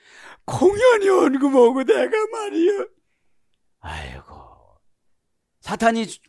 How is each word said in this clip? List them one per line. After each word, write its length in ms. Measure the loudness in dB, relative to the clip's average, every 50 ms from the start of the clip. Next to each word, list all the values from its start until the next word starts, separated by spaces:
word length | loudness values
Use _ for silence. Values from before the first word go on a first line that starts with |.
| _ _ -20 -20 -20 -20 -20 _ _
공연히 640 | -10 -4 2 2 2 2 4 4 4 4 4 2 2
헌금하고 760 | 2 2 2 2 0 0 -2 2 4 4 4 4 2 0 0
내가 420 | 0 0 0 0 -2 -2 -4 -4
말이야. 600 | -4 -6 -10 -10 -6 -4 0 0 0 0 -2 -6 -10 _ _ _ _ _ _ _ _ _ _ _ _ _ _ _ _ _ _
아이고. 680 | -18 -16 -16 -14 -16 -16 -18 -20 -20 -20 -20 -20 -20 -20 -20 _ _ _ _ _ _ _ _ _ _ _ _ _ _ _ _ _ _ _ _ _
사탄이, 460 | _ -12 -6 0 0 0 0 0 -4 -6 -10 -18 _